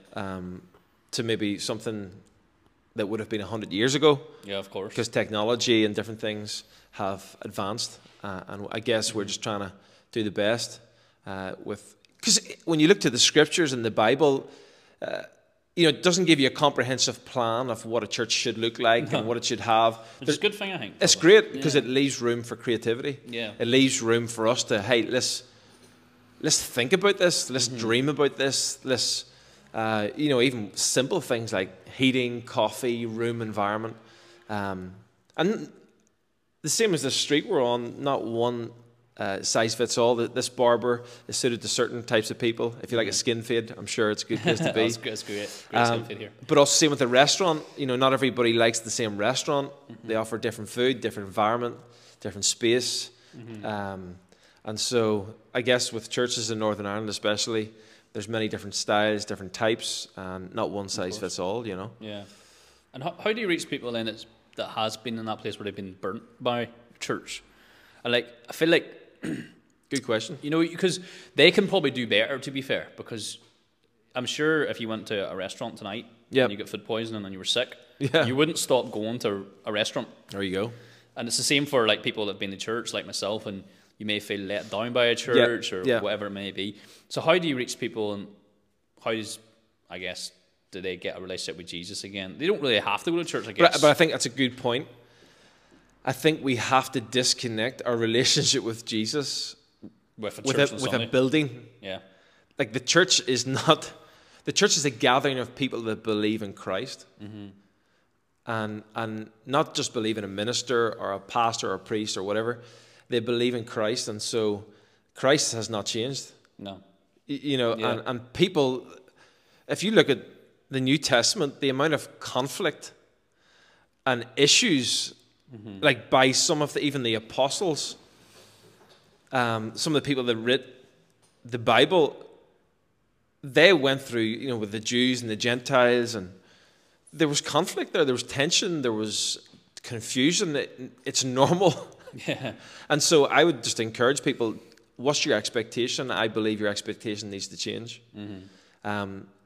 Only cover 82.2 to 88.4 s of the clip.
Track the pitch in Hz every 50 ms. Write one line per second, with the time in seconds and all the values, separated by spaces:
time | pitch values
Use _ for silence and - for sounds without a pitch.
82.2 | 107 101 95 95 104 98 98 98 - - 113 120 113 - - 104 - - 98 -
83.2 | - 98 107 107 - 110 101 98 90 - - _ _ _ _ - 107 107 104 104
84.2 | 98 - 104 104 101 95 101 98 - 110 - 101 113 120 120 123 120 120 117 117
85.2 | - 131 123 127 120 120 117 107 - - 104 92 92 131 120 113 101 101 107 101
86.2 | 104 101 98 98 101 98 92 92 95 107 101 - - - - - _ _ - 139
87.2 | - 160 170 185 170 160 139 123 120 - - - 135 113 117 113 107 104 104 101
88.2 | 101 - - -